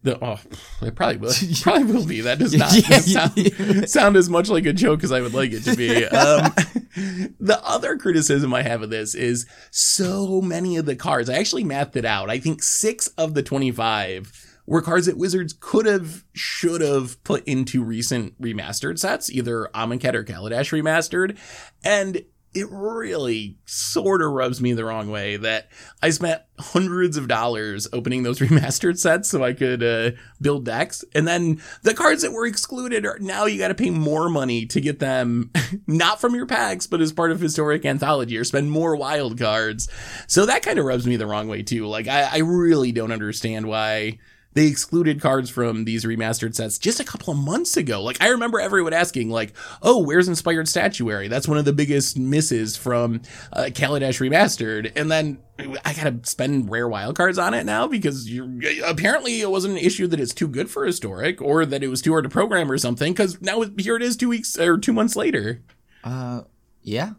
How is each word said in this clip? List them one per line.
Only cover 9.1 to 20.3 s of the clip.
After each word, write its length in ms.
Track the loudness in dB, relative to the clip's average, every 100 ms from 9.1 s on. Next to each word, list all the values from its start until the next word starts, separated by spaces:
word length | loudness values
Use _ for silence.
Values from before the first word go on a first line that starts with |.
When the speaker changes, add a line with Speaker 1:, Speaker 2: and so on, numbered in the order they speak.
| -2
Speaker 1:
is 300 | -2 -2 -4 -14 -10
so 680 | -2 0 2 0 -2 0 0
many 360 | 0 -2 -2 -2
of 80 | -2
the 100 | -4
cards, 340 | -2 -2 0
I 60 | 0
actually 280 | 0 -2
mathed 320 | -2 -2 -2 -2
it 100 | -2
out. 240 | -2 -2
I 100 | -2
think 220 | -2 -2
six 440 | -2 0 0 -2 -6 -2
of 160 | -2
the 100 | 0
twenty-five 880 | -2 0 0 0 0 0 -2 -6 -10 -20 -20 _ -2
were 160 | 0
cards 260 | 2 2 2
that 100 | 0
Wizards 360 | 0 0 -2 -8
could 260 | 0 2 4
have, 380 | 2 -2 -14 _
should 460 | -10 -8 -2 -2 0
have 420 | 2 2 -2 -10 -4
put 180 | -4 0
into 380 | -2 0 -2
recent 560 | -2 -4 -2 -2 -4 -8
remastered 560 | -8 -6 -8 -6 -6 -4
sets, 320 | -4 -4 -4
either 400 | -4 -2 -4 -4 -4
Amonkhet 380 | -4 -2 -2
or 100 | -4
Kaladesh 480 | -6